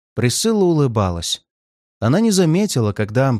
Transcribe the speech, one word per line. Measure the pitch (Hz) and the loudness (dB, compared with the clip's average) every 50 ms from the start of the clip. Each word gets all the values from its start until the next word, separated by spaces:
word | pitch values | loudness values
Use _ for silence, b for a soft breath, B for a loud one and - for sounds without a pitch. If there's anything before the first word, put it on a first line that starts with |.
| _ _ - | _ _ -6
Присцилла | - 117 123 - - - 226 220 208 185 | -2 -2 -2 -2 -2 -2 0 0 2 2
улыбалась. | 175 165 151 143 127 110 113 98 92 87 85 82 - - - _ _ _ _ _ _ _ _ _ _ _ - | 2 2 2 0 0 0 0 0 0 -2 -4 -6 -8 -8 -10 _ _ _ _ _ _ _ _ _ _ _ -4
Она | 101 113 147 202 | -2 0 2 2
не | 233 226 | 2 2
заметила, | 196 190 180 156 160 180 214 190 - 131 110 104 | 2 2 2 2 2 0 0 -2 -2 -2 -2 -2
когда | 98 - 104 101 107 127 135 135 120 | -2 -2 -4 -2 0 0 0 0 0